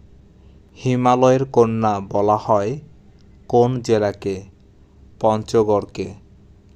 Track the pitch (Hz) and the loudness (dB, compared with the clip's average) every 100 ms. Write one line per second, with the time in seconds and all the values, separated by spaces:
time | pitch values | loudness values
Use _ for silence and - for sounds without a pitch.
0 | - - - _ - - - - 131 123 | -20 -20 -20 _ -20 -20 -20 -10 -4 0
1 | 127 123 127 131 135 123 113 113 110 101 | 2 4 4 4 2 2 2 2 -2 -2
2 | 98 104 104 107 - 107 101 147 - - | -4 -2 0 0 0 -2 -2 -8 -12 -20
3 | - - - - - 120 120 127 113 110 | -20 -20 -20 -20 -2 2 2 0 -2 0
4 | 104 98 101 95 95 - _ _ _ _ | 0 -4 -8 -8 -12 -20 _ _ _ _
5 | - - 110 107 104 117 107 104 95 - | -20 -4 -2 -2 0 0 2 0 -4 -10
6 | 95 95 - - - - _ | -12 -14 -20 -20 -20 -20 _